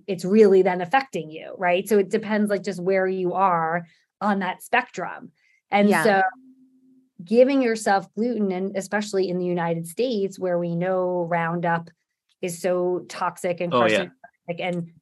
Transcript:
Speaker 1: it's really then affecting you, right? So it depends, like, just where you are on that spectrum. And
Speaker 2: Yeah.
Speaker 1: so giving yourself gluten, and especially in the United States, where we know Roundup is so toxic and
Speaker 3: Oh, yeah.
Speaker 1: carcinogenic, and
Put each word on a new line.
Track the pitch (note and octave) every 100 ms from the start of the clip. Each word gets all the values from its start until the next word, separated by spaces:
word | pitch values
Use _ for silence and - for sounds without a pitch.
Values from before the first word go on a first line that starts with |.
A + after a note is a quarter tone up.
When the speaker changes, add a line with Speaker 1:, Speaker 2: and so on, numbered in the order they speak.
| -
Speaker 1:
it's | F3 F3+
really | G#3+ G#3 F#3+
then | F#3 F3+
affecting | F3 C4+ - F3 D#3
you, | D#3 - -
right? | F3+ F3+ G#3
So | G#3
it | G3
depends, | G#3+ G#3+ G#3+ G#3
like, | G3
just | G3+ F3+
where | F3 F#3+ F#3+
you | F#3+ F3+
are | F3 F#3+ E3+ D#3+ F3 E3+ _ _ -
on | G#3 G3
that | F3+ F3
spectrum. | - B3 A#3+ - E3 - - _ _ _ -
And | G3+ G3+
Speaker 2:
Yeah. | F3
Speaker 1:
so | G#3 F#3+ F#3+ - - - _ _ _ _ _ -
giving | F3 A#3 B3+ C#4
yourself | A#3+ A3 G#3+ G3 F3+ G3+
gluten, | A#3+ A3 G3
and | F3+ G3 G3+
especially | G3 G#3 G#3 F#3+ F#3
in | F3+
the | F3+
United | F3 E3+ E3+ E3
States, | - C4 G#3+ F#3+ F#3+
where | F#3 F3
we | F3 E3+
know | F#3 F#3 F3+ F3+ E3+
Roundup | E3+ E3 F3 E3+ E3+ E3+ _ _ _ _ -
is | F#3 E3+
so | F3+ F3+ F3+ F3+ -
toxic | - F3+ E3+ F#3 F3
and | F3
Speaker 3:
Oh, | B2 A2
yeah. | G#2 F2+ _ - _ -
Speaker 1:
carcinogenic, | F3
and | F3+ F3 E3+ _